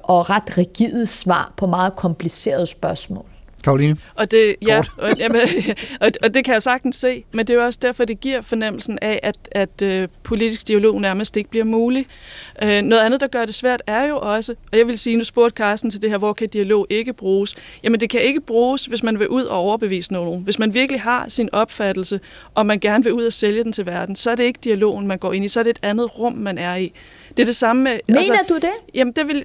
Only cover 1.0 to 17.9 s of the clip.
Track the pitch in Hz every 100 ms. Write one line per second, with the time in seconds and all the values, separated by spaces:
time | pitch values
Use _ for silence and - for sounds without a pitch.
1 | 226 - 185 170 - - 190 180 190 190
2 | 175 165 170 - - - 170 - - -
3 | - - - - - - 143 139 147 151
4 | - - 214 220 214 - 214 214 - -
5 | 208 220 226 226 247 339 208 202 - 269
6 | 214 - 226 262 262 220 254 254 247 -
7 | 254 247 - 226 220 240 240 - 254 247
8 | 233 208 269 254 - 226 214 226 226 208
9 | 214 208 208 - - 202 190 - 196 190
10 | 180 - - 214 226 226 - 208 214 202
11 | 196 190 214 214 202 226 220 226 233 262
12 | 262 - - - - - 208 208 202 226
13 | 220 262 269 240 220 214 254 247 - 220
14 | 285 294 208 214 226 233 - 220 233 226
15 | 240 226 226 240 240 233 208 214 226 202
16 | 214 202 208 208 220 208 196 208 196 208
17 | 240 233 190 196 202 - - - 226